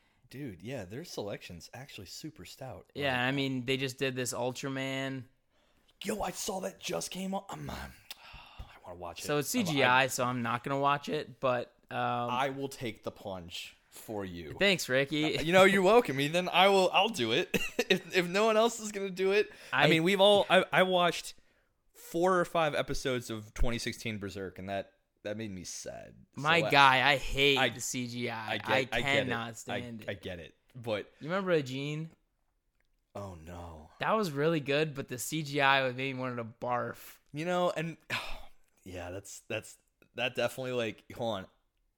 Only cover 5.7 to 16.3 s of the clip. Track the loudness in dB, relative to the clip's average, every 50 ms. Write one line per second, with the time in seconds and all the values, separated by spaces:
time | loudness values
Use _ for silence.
5.7 | _ _ _ _ _ -10 -6 -6 -4 -4 -4 -6 -6 -6 -6 -6 -4 -4 -6 -8
6.7 | -8 -8 -8 -6 -4 -4 -4 -6 -6 -6 -6 -4 -6 -6 -8 -10 -12 -10 -10 -10
7.7 | -10 -10 -10 -12 -14 -16 -18 -18 -18 -18 -18 -18 -20 -20 -20 -18 -18 -18 -18 -18
8.7 | -20 -20 -18 -16 -14 -12 -10 -12 -10 -8 -4 -2 0 0 0 0 0 0 0 2
9.7 | 2 4 4 6 6 6 4 2 2 0 0 0 0 -2 -2 -2 -2 -4 -2 -2
10.7 | -2 2 2 2 2 2 0 -4 -4 -4 -4 -6 -6 -2 0 0 0 0 -2 -6
11.7 | _ _ _ -8 -6 -2 -2 -2 0 -2 -2 -2 0 0 0 0 -2 -4 -6 -6
12.7 | -6 -6 -8 -8 -8 -8 -10 -10 -10 -10 -10 -10 -10 -10 -10 -12 -12 -12 -12 -12
13.7 | -16 _ _ _ -20 -18 -12 -8 -6 -6 -6 -6 -8 -10 -10 -8 -2 2 2 4
14.7 | 4 2 0 0 2 2 2 2 0 0 0 0 0 0 2 6 8 8 8 8
15.7 | 8 6 6 6 8 6 6 4 2 0 0 0